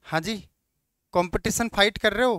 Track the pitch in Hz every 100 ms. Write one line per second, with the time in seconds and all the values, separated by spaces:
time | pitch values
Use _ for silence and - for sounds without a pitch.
0 | - 160 160 220 - _ _ _ _ _
1 | _ 175 175 202 220 - 233 - 202 208
2 | 220 202 254